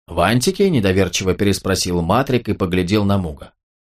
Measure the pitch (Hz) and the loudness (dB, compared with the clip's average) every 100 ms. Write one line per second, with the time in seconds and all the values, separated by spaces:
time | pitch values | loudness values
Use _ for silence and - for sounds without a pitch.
0 | - 82 90 123 131 180 196 147 98 95 | -8 0 2 2 0 0 2 2 2 2
1 | 92 - 95 90 101 95 98 95 95 87 | 0 -2 -2 0 0 0 -2 -2 -2 -2
2 | 85 110 139 123 - 95 92 92 90 107 | 0 0 0 -2 -2 -4 -2 0 0 2
3 | 101 101 85 69 - _ _ _ | 2 0 -2 -8 -16 _ _ _